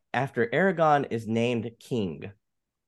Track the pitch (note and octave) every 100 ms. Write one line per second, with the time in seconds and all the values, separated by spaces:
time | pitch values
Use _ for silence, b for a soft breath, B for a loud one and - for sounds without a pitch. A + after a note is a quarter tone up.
0 | _ A#2+ C3+ A#2+ A2+ C#3 F#3+ E3+ D#3 D3
1 | - A2+ G#2+ A2+ A#2 A#2+ A2+ - - B2
2 | F#2 D2+ - - _ _ _ _